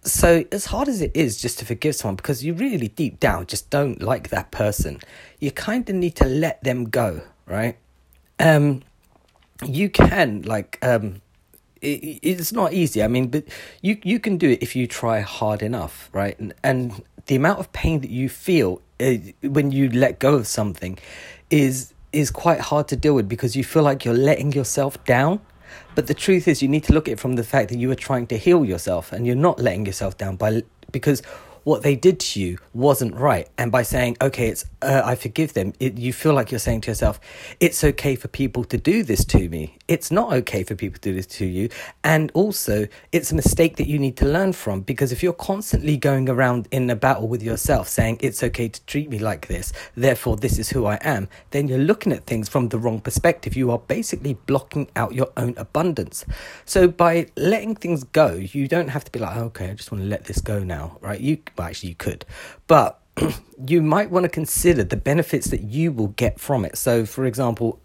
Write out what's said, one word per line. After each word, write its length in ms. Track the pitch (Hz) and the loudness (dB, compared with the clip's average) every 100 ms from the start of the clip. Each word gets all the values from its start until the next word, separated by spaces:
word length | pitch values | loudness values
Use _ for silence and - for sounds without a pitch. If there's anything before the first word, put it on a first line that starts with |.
so 420 | - - 175 165 - | -4 4 6 6 4
as 140 | 202 - | -4 -4
hard 220 | 202 285 | -2 -2
as 140 | 220 | 0
it 100 | 151 | -2
is 280 | - 139 107 | 0 0 -2
just 180 | - - | -6 -6
to 60 | 110 | -6
forgive 300 | 113 151 143 | -4 -2 -2
someone, 200 | 104 95 | -4 -4
because 280 | - 123 | -4 -4
you 100 | 147 | -4
really 340 | 170 269 190 110 | -2 -2 -2 -2
deep 320 | - 143 - | -2 -4 0
down 260 | 120 85 90 | 0 0 -4
just 220 | - - | -8 -4
don't 320 | 143 143 107 | 0 0 -2
like 280 | 110 127 - | -2 -2 -2
that 220 | - - | -6 -6
person, 500 | - 107 101 78 67 - - - _ | -2 -2 0 -4 -8 -14 -20 -20 _
you 120 | 143 | -6
kinda 420 | - - 240 233 | -4 -4 -2 -2
need 220 | 190 175 - | 0 -2 2
to 100 | 131 | 2
let 380 | 143 160 - | 4 0 -2
them 220 | 131 123 113 | -2 -2 -2
go, 360 | 127 110 78 - _ - | 0 0 -2 -10 _ -8
right? 320 | 98 117 - _ _ _ _ _ - | -4 -4 -6 _ _ _ _ _ 2
Um, 440 | 160 151 147 131 - _ _ _ _ _ _ - | 6 6 6 0 -6 _ _ _ _ _ _ -14
you 260 | 147 135 202 | -6 -2 2
can, 520 | - - 196 143 104 | 4 6 4 0 -2
like, 380 | 107 110 - - | -4 -6 -6 -4
um, 400 | 127 117 104 95 - _ _ _ _ _ | 0 0 -2 -8 -18 _ _ _ _ _
it, 380 | 143 143 151 147 | -6 -6 -8 -6
it's 300 | - 180 160 | -4 -2 -2
not 220 | 220 175 | 0 0
easy. 300 | 185 160 107 | 2 0 2
I 40 | 107 | 2
mean, 200 | 123 127 | 2 0
but 160 | 147 - - - - | -2 -6 -14 -20 -6
you, 160 | 190 214 | -2 -2
you 160 | 180 233 | 0 -2
can 180 | 220 180 | 0 2
do 120 | 165 | 4
it 120 | 120 | 2
if 140 | 120 131 | 0 -4
you 120 | 120 | -4
try 340 | - 117 110 | -2 0 0
hard 400 | 101 - 107 104 | -2 -4 -2 -2
enough, 480 | 107 120 - - - | -2 -4 -6 -12 -8
right? 240 | 98 101 - | -4 -4 -4
And, 140 | 107 - | -12 -4
and 400 | 135 127 123 101 - - - | -2 0 -2 -8 -16 -16 -2
the 80 | 135 | 2
amount 240 | 156 196 | 2 0
of 120 | - | -6
pain 300 | - 160 156 | -4 -2 -2
that 80 | 135 | -4
you 200 | 123 131 | -4 -6
feel, 520 | - - 170 98 90 - - | -4 0 2 2 -2 -10 -2
uh, 140 | 131 117 90 - | 0 0 -4 -10
when 300 | 139 139 139 | -2 0 2
you 180 | 135 135 | 2 2
let 300 | 120 131 - | 4 2 2
go 160 | 131 147 | 4 4
of 120 | 104 | 2
something 500 | - 104 87 92 95 - - - - _ | -2 -4 -4 -10 -12 -16 -20 -20 -20 _
is, 440 | 151 135 131 - - - | 2 4 0 -8 -18 -6
is 200 | 151 139 | -2 -2
quite 280 | - 170 160 | 0 2 2
hard 280 | - 147 147 | 0 -2 0
to 60 | 123 | 0
deal 180 | 151 | 4
with 160 | 139 101 | 4 2
because 260 | 113 123 135 | -2 -2 -2
you 80 | |
feel 200 | 120 160 | 0 4
like 220 | 147 135 120 | 4 2 2
you're 80 | |
letting 380 | 117 143 - 147 | 4 4 4 2
yourself 500 | 139 127 - 139 - - | 0 0 0 -2 -2 2
down. 360 | 123 143 208 - - - - - - | 4 4 0 -6 -20 -20 -20 -6 -2
But 120 | 127 | -2
the 60 | |
truth 340 | 147 - 185 175 | 0 2 4 4
is, 140 | 147 | 2
you 60 | 139 | 2
need 160 | 151 - | 2 4
to 80 | |
look 140 | 156 151 | 4 2
at 60 | |
it 60 | 110 | -4
from 140 | 123 | -2
the 100 | 123 | -2
fact 260 | 110 139 104 | 0 0 0
that 80 | 120 | -2
you 120 | 127 | -2
are 40 | 127 | -2
trying 320 | - 131 120 | -2 -2 -2
to 100 | 113 | 0
heal 280 | 175 175 123 | 4 6 4
yourself 460 | 87 - 87 - | 0 -2 -4 -4
and 140 | 92 120 | -4 0
you're 100 | 123 | 2
not 240 | 170 - | 2 2
letting 260 | 170 - 104 | 0 0 -4
yourself 320 | 95 95 - | -4 -6 -4
down 180 | 98 92 | -6 -2
by, 280 | 107 113 - _ - | 0 0 -4 _ -10
because 300 | 135 147 135 - - - - | -2 0 0 -2 -18 -20 -6
what 200 | 147 147 | 0 2
they 120 | 147 131 | 2 4
did 240 | 180 185 | 4 4
to 200 | - - | 0 -4
you 180 | 90 90 - | -4 -6 -10
wasn't 420 | 117 139 135 117 110 | 2 4 4 0 0
right. 320 | 143 107 - - | 2 0 -2 -4
And 160 | 117 | 0
by 120 | 127 | 0
saying, 340 | 117 131 123 120 | 0 0 0 0
"Okay, 280 | 135 131 113 | -2 0 -2
it's, 180 | 90 - - | -2 -10 -6
uh, 220 | 135 135 113 | 2 2 2
I 80 | |
forgive 400 | 123 117 127 156 | -2 -2 -2 -2
them," 200 | - 95 - | -2 -4 -2
it, 180 | 131 110 | -4 -2
you 140 | 120 | -6
feel 220 | - 156 | 0 2
like 180 | 139 117 | 2 2
you're 60 | 120 | -2
saying 240 | 127 113 | -2 -2
to 100 | 113 | -2
yourself, 280 | 107 113 - - - - - | 0 0 -2 -10 -20 -20 0
"It's 240 | 175 - | 0 4
okay 320 | 151 139 143 127 | 2 2 0 -2
for 120 | - | -4
people 360 | - 135 123 | -4 -2 -2
to 160 | 120 120 | -4 -2
do 240 | - 214 | 2 2
this 200 | 156 104 - | 2 0 4
to 220 | - 90 | 4 4
me. 300 | 80 76 - - | -2 -8 -8 -2
It's 220 | 160 - | -2 2
not 240 | 180 233 | 0 2
okay 300 | 131 - 98 | 0 0 -4
for 100 | 95 | -4
people 260 | 101 98 - | -6 -6 -6
to 100 | 104 | -4
do 20 | |
this 140 | 92 92 - | -4 -6 -4
to 80 | 95 | -4
you." 240 | 90 113 - - - | -2 -4 -6 -16 -4
And 280 | 151 160 156 | 2 2 2
also, 540 | 160 208 196 - 104 104 - - | 2 2 0 -2 0 -2 -8 -4
it's 200 | 170 - | -2 0
a 40 | 156 | 2
mistake 400 | - - 165 - | 4 4 4 2
that 120 | 143 | -2
you 120 | 147 | 0
need 180 | 135 - | -2 0
to 80 | 139 | 2
learn 280 | 165 190 | 2 0
from, 280 | 180 - 98 | -2 -4 -4
because 300 | 98 120 135 | -4 -2 -2
if 100 | 123 | 0
you're 120 | 175 | -2
constantly 640 | 170 - 196 - - 151 143 | -2 -4 -4 -2 0 0 0
going 300 | 139 135 131 | 2 2 2
around 380 | 127 131 123 107 | 2 2 2 -2
in 180 | 135 123 | -2 0
a 60 | 110 | 0
battle 320 | 131 127 113 | 2 0 0
with 160 | 120 | -4
yourself 440 | 110 110 - 131 - | -4 -2 0 0 0
saying, 300 | - 113 113 | 0 0 0
"It's 200 | 131 - | -2 -2
okay 260 | 123 - 117 | -2 -2 -6
to 140 | - - | -6 -6
treat 260 | 147 151 | -6 -4
me 80 | 110 | -4
like 280 | 107 - - | -4 -4 -6
this, 240 | 90 - - - - | -8 -6 -10 -12 0
therefore 420 | 131 120 127 104 | 2 2 0 -2
this 200 | 123 - | -2 -2
is 120 | 110 | -2
who 180 | 135 104 | -2 0
I 80 | 107 | -2
am," 260 | 156 117 95 - _ | -2 -2 -4 -10 _
then 160 | 143 143 | -2 0
you're 100 | 131 | 2
looking 340 | 151 233 202 | 2 2 0
at 140 | 143 - | -2 -2
things 240 | 113 104 | -4 0
from 200 | 139 117 | 0 0
the 100 | 117 | 0
wrong 200 | 117 110 | -2 -2
perspective. 540 | 120 - - - - 135 | -4 0 2 2 -2 -2
You 140 | 127 | 0
are 100 | 117 | 0
basically 540 | - 220 220 - 139 | -2 -4 -4 -4 -4
blocking 540 | 120 - 135 - 147 143 - | -4 -2 -2 -2 -6 -6 -4
out 180 | - | -4
your 160 | 127 131 - | -2 -4 -2
own 160 | 120 123 | -4 -6
abundance. 680 | - 147 175 143 78 - - - - - - | -4 -2 0 -2 -6 -8 -8 -10 -12 -18 -2
So 220 | 196 180 | 4 6
by 400 | 170 170 170 165 - | 6 4 4 -2 0
letting 400 | 170 214 208 214 | 2 2 0 -4
things 280 | 175 160 | -2 -2
go, 300 | 127 - 120 | 0 4 4
you 340 | 87 92 143 135 | 2 -6 -4 0
don't 200 | 165 160 | 0 -2
have 160 | 139 | -4
to 80 | - | -8
be 80 | 120 | -6
like, 180 | 104 117 | -6 -4
"Okay, 320 | 113 - 92 | -6 -8 -10
I 40 | 104 | -10
just 160 | - | -8
wanna 140 | 104 98 | -6 -4
let 200 | 104 - | -4 -4
this 160 | 95 | -4
go 220 | - 104 | -2 -4
now," 340 | 92 78 78 - | -4 -6 -8 -12
right? 200 | - 101 | -10 -4
You, 160 | 135 156 - - | -2 -2 -4 -10
well, 100 | 85 | -8
actually, 220 | - 87 | -8 -10
you 60 | 82 | -8
could. 280 | - - - - - - - | -6 -8 -12 -18 -18 -12 4
But 300 | 156 101 - _ - | 6 6 0 _ -2
<clears throat> 500 | 156 - - - 131 | -2 -2 -12 -14 0
you 140 | 170 | 2
might 280 | 156 175 208 | 4 2 2
wanna 200 | 180 175 | 0 0
consider 560 | - 156 - 175 147 95 | -2 -4 2 2 4 0
the 100 | - | -2
benefits 520 | 135 156 160 127 - | 0 0 0 -2 -2
that 160 | 117 | -4
you 280 | 104 131 165 | -4 -2 -2
will 160 | 123 104 | 0 -4
get 320 | - 117 - | -2 -2 -2
from 240 | - 131 | -2 -2
it. 140 | 90 - | -2 -4
So, 280 | - 117 107 | 0 0 0
for 200 | - 131 | -2 -2
example, 560 | 117 123 107 113 - | 0 -2 0 -4 -4